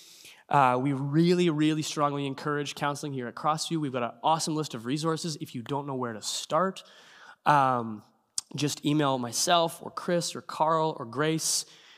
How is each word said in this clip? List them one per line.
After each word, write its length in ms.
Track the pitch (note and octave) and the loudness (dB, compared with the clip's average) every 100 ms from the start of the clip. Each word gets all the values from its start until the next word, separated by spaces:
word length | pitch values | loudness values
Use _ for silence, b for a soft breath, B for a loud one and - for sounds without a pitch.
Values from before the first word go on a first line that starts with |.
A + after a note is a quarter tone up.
| B B B B - | B B B B 0
Uh, 280 | C#3+ C3 B2+ | 4 6 4
we 140 | C#3 | 0
really, 560 | C3+ C#3+ D3+ E3+ F3+ F3 | -2 0 4 6 6 4
really 320 | D3+ D3+ D#3 | 4 2 2
strongly 460 | D3 - C#3+ C#3+ C#3 | -2 0 0 0 -4
encourage 480 | C3+ D3+ D3 C#3+ | -4 -2 -2 -4
counseling 380 | - D3 C#3 D3+ | -2 -2 -2 -6
here 160 | C3+ A#2+ | -6 -6
at 60 | |
Crossview. 440 | - D#3 D#3 - E3 | -4 -2 0 -2 -2
We've 140 | D3 | -2
got 100 | B2 | -2
an 160 | A#2 - | -4 -2
awesome 340 | D#3 D#3+ E3+ D#3 | 0 2 0 -2
list 180 | D3+ | -4
of 100 | B2+ | -6
resources 520 | A#2 D3 E3 D#3+ E3+ D3 | -4 -2 -2 -2 -4 -8
if 140 | D3+ | -8
you 80 | B2+ | -10
don't 240 | A2+ C#3+ C#3+ | -4 -4 -4
know 80 | |
where 180 | C3 A#2+ | -4 -4
to 80 | G#2+ | -6
start. 640 | - - - D3+ F#3+ F#3+ - B B B B B - | -6 -6 0 0 0 -4 -16 B B B B B 4
Um, 560 | D3 C3 B2 A2+ G#2+ - _ _ - - C3+ | 4 4 2 -2 -10 -14 _ _ -12 -10 -4
just 280 | C#3+ - | -4 -2
email 340 | D3 D3+ C#3+ C3 | 0 2 2 0
myself 600 | A#2+ A#2+ - E3+ E3 - | -2 -2 2 4 2 -4
or 100 | - | -12
Chris 440 | - - F3 E3 | -8 -2 0 0
or 80 | B2+ | -8
Carl 540 | - - D#3 D#3+ D#3+ - | -8 -2 0 2 0 -4
or 80 | A#2+ | -6
Grace. 580 | A#2 D#3 D#3+ - - - B B | -2 0 2 0 -2 -4 B B